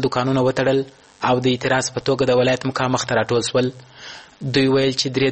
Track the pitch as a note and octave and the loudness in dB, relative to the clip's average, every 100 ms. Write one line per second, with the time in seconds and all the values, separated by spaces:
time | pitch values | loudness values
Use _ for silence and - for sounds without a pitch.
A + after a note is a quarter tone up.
0 | B2+ B2+ B2+ C3+ B2+ C3 C3 C3+ C3+ - | 0 0 0 2 2 0 0 0 -2 -10
1 | - _ - B2+ B2+ B2 C3 C3 C3 - | -20 _ 0 0 2 0 0 -2 -2 -4
2 | - C3 C3 B2 B2+ B2+ C3 - B2+ B2+ | -2 0 2 2 2 0 -2 -4 -2 -2
3 | - B2 - A#2+ A2+ B2+ B2+ - - - | -2 -2 0 0 0 0 -2 -4 -16 -20
4 | - - - - C#3 C3 C3+ C3+ C3+ B2+ | -20 -20 -20 -12 -4 0 2 4 2 0
5 | C#3 C3 C3+ | -4 0 0